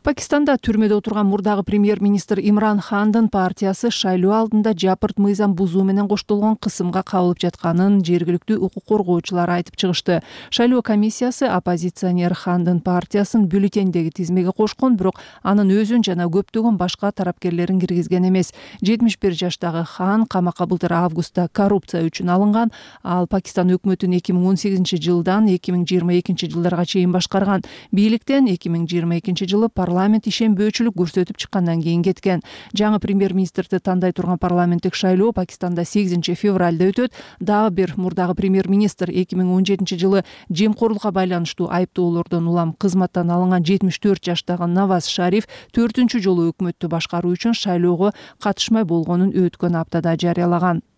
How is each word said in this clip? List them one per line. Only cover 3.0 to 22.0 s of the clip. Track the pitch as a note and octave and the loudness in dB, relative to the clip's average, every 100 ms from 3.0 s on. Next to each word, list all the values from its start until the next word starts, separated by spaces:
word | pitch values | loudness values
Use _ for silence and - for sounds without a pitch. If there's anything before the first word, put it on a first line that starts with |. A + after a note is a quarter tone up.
| G#3 A3 A3 | 2 2 2
партиясы | G3+ F#3 F#3 G3 F#3+ A#3 | 2 -2 -2 -4 -2 -2
шайлоо | - G3 F#3 F#3 | -2 0 2 2
алдында | G#3+ A3+ G#3+ G#3+ | 2 2 2 0
жапырт | F#3 F#3 F#3 G#3 - | 0 0 0 -2 0
мыйзам | G3+ G3+ G#3 | 0 2 0
бузуу | F3 F#3+ F3 | 2 0 2
менен | F#3+ G3 G3+ | 2 2 0
коштолгон | G3+ - G#3 G#3+ A3 | -2 -2 0 0 0
кысымга | - - F3+ F#3 | -4 -4 -4 -2
кабылып | F#3 F#3+ F3+ F3 | -2 0 0 0
жатканын | F3 - E3+ E3+ F#3+ G3+ | -2 -4 -2 2 4 4
жергиликтүү | E3+ F3 E3+ F3 - G#3+ | 2 0 0 -2 -2 -2
укук | F#3 - - | -2 -6 -2
коргоочулар | G#3+ F#3 F3 - F3+ F3 F3 | -2 2 0 0 -2 0 -2
айтып | F3 - | -4 -4
чыгышты. | F#3 F3 - F3 - - - | -2 -2 0 -2 -4 -20 -8
Шайлоо | - A#3+ B3 | 0 2 2
комиссиясы | A#3 G#3+ G#3+ - B3 - | 2 0 0 -2 -4 -2
оппозиционер | C4 F3+ - F3 F3 - F#3 F3+ F3 | -2 0 -2 -2 -2 -4 -2 0 0
Хандын | F3 - F3+ F3 F3+ | -2 -2 0 2 0
партиясын | F#3 F3+ F3 G#3 G3+ A3+ | 0 -2 -2 -2 0 2
бюллетендеги | G3 F#3+ G3 - F#3+ F3 E3 | 2 2 0 0 0 0 -2
тизмеге | - E3 F#3 F3+ - | -4 -2 0 0 0
кошкон, | G#3+ - C4 A3+ | -2 0 0 2
бирок | F#3+ - - - | 0 -2 -16 -10
анын | - G3+ G3 | 0 2 4
өзүн | G3 G#3+ A#3+ | 2 2 2
жана | G3+ F3 F3 | 0 0 0
көптөгөн | E3+ G3 A3+ A3+ G3+ | -2 -2 -2 0 0
башка | F3+ - G3+ | -2 -2 -4
тарапкерлерин | - F3+ F3 F3+ E3+ F3 F#3 | -2 -4 -4 -4 -2 0 0
киргизген | F3+ F3 E3 F3 F#3 | 0 0 0 0 2
эмес. | F#3+ F3+ - - - | 2 0 -6 -20 -6
Жетимиш | G3 A3+ A#3 G3 | -2 2 2 2
бир | G3 E3+ | -2 -2
жаштагы | F3+ - F3 E3 | -4 -4 -4 -4
Хан | E3 - F#3 G#3 | -6 -4 0 2
камакка | A3+ F#3 F3+ - | 2 0 0 -2
былтыр | F3 F3+ F3 | -2 -2 0
августта | E3+ F3 D#3+ E3 - F3+ | 0 0 -2 -4 -2 -2
коррупция | - G3+ G3+ - - | 0 2 2 -2 -2